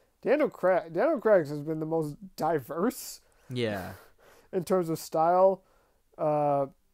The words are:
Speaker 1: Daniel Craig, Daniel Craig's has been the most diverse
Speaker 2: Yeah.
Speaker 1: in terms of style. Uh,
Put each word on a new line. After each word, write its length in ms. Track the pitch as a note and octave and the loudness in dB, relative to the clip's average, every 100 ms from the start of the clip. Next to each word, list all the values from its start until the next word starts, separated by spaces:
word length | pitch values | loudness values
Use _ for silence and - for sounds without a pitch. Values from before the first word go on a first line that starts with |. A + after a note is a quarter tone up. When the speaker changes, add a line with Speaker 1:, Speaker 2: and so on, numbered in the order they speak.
| _ _ | _ _
Speaker 1:
Daniel 260 | F3+ C#4+ B3+ | 0 2 2
Craig, 440 | - F3+ F3+ E3 | 0 2 2 0
Daniel 260 | E3 C4+ D4 | 0 0 2
Craig's 320 | A3 G3 C#3+ | 4 4 4
has 100 | D3 | -4
been 200 | D3 D#3 | -6 -4
the 60 | D#3 | -2
most 300 | E3 D3+ D3 F#3+ - | -2 -2 -6 -14 -4
diverse 840 | D#3+ D#3+ A#2 D#3 A3 - - - _ _ - | -2 -2 -4 -2 -2 -4 -10 -16 _ _ -10
Speaker 2:
Yeah. 420 | B2 A2+ G2+ F2+ G2 - _ - - _ | -4 -4 -4 -8 -14 -20 _ -20 -20 _
Speaker 1:
in 120 | F#3 | -8
terms 240 | D#3+ F#3 E3 | -2 -2 0
of 100 | D#3+ | -4
style. 640 | - D#3+ D#3+ F3+ F#3+ F#3+ _ _ _ _ _ - | -4 0 2 4 4 2 _ _ _ _ _ -4
Uh, 500 | D#3 D3 D3 C#3 C#3 - _ | -2 0 2 0 -2 -8 _